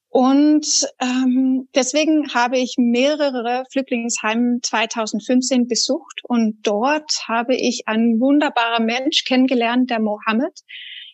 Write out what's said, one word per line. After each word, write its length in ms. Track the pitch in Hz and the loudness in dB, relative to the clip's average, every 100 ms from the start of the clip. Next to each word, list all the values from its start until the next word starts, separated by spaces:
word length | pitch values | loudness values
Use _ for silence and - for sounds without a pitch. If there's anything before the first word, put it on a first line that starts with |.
| _ | _
Und, 800 | - 254 277 302 302 302 - - - | 2 4 4 4 4 2 -2 -2 -4
ähm, 680 | 254 254 262 254 262 262 262 | -4 0 2 2 2 0 -2
deswegen 580 | 277 254 294 311 311 269 | -2 0 0 2 2 0
habe 260 | 247 240 254 | 0 0 0
ich 160 | 247 - | -2 0
mehrere 880 | 240 240 277 302 285 254 233 247 262 | 0 2 2 2 -2 -2 -4 -4 -4
Flüchtlingsheime 880 | 269 262 240 233 - 214 226 240 240 | -4 -4 -4 -4 -4 -2 0 0 0
zweitausendfünfzehn 1040 | - 226 220 240 214 214 - 254 254 254 240 | -2 -2 -2 -4 -4 -4 0 0 2 0 0
besucht 540 | 220 - 269 - - | 0 -2 -4 -6 -14
und 360 | - 240 220 214 | -4 0 0 -2
dort 640 | - 202 254 302 302 - - | -2 0 0 -2 -4 -8 -4
habe 300 | 226 240 254 | -4 0 0
ich 300 | 240 233 - | 0 -4 -2
einen 340 | 220 233 226 | 0 2 2
wunderbaren 680 | 262 285 294 - 233 233 226 | 4 2 2 0 0 0 0
Mensch 380 | 247 269 - | -2 -2 -2
kennengelernt, 680 | - 254 254 247 226 247 254 | 0 2 2 2 0 0 0
der 100 | 233 | 0
Mohammed, 600 | 214 214 220 220 311 - - - - - - | -2 -4 -2 -2 -4 -8 -20 -20 -18 -18 -20